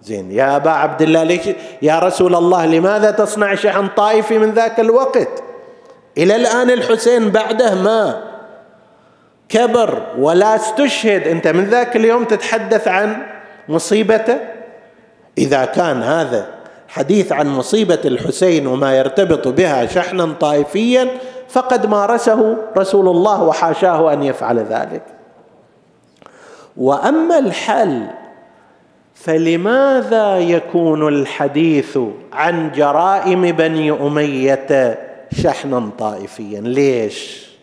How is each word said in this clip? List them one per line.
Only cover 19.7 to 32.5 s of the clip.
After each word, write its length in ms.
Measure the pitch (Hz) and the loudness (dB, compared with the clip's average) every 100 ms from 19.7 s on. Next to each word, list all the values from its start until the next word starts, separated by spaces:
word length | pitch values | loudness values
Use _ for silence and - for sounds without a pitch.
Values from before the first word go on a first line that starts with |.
| 135 117 | 0 0
شحنا 480 | 180 170 185 165 147 | -2 -2 -2 -4 -2
طائفيا، 680 | 151 147 143 202 233 247 254 254 - - - | 0 0 0 -2 2 2 0 -4 -12 -16 -2
فقد 380 | 254 254 247 214 | -2 0 0 2
مارسه 680 | 208 202 233 233 220 220 226 - 190 | 0 2 2 2 2 2 0 -2 -2
رسول 320 | 190 196 185 | 2 4 4
الله 340 | 175 202 202 | 4 2 2
وحاشاه 720 | 165 147 170 151 185 165 160 | 0 0 -2 2 2 2 2
أن 100 | 147 | 2
يفعل 360 | 139 131 113 120 | -2 -4 -2 -2
ذلك. 440 | 104 113 - 175 - - - _ _ _ _ _ _ _ _ _ - - - - - - | -2 -4 -6 -10 -14 -20 -20 _ _ _ _ _ _ _ _ _ -20 -20 -20 -20 -20 -4
وأما 600 | 127 139 208 320 330 330 | 0 0 0 0 2 2
الحل، 680 | 226 170 - 226 208 127 104 - - - - _ _ _ _ _ _ | 0 -4 -2 0 0 -2 -6 -14 -20 -20 -20 _ _ _ _ _ _
فلماذا 1200 | _ - 160 165 170 190 254 277 262 208 226 208 190 | _ -2 0 2 0 2 2 4 2 2 0 2 2
يكون 680 | 170 170 165 175 165 156 151 | 2 0 0 0 2 2 2
الحديث 920 | 147 139 - 143 143 165 151 131 143 113 107 - | 0 -2 -2 -2 2 2 2 0 -4 -4 -8 -12
عن 400 | 127 160 | -2 0